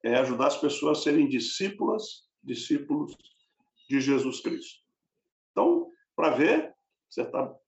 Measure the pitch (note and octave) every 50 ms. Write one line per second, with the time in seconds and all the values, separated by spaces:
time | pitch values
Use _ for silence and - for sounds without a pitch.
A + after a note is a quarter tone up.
0 | - A#2 A#2+ B2+ C3 B2+ B2 A#2 C3 C#3+ - - - D3 - - D3 D3+ D3+ D3
1 | - D3 D3 D#3+ D3 C3 C3 A#2+ G#2 - - - F#3+ G3+ G3+ - - A3+ A3 G#3+
2 | - - - - _ _ _ _ _ - - - - - D3+ C#3+ - - C#3+ D3+
3 | D3 - - _ _ _ _ _ _ _ _ _ _ _ _ _ _ _ C3+ C#3
4 | C3 C#3 C#3 B2+ B2 C3 A#2+ - - A#2 A2+ G2 - - - _ _ _ _ _
5 | _ _ _ _ _ _ _ _ _ _ _ - - E4+ F4 - - - - _
6 | _ _ _ - E3 D#3 C#3 B2+ D3 F#3+ B3 D#4+ - - - _ _ _ _ _
7 | _ _ - - B2 - - C3+ C3 - - - _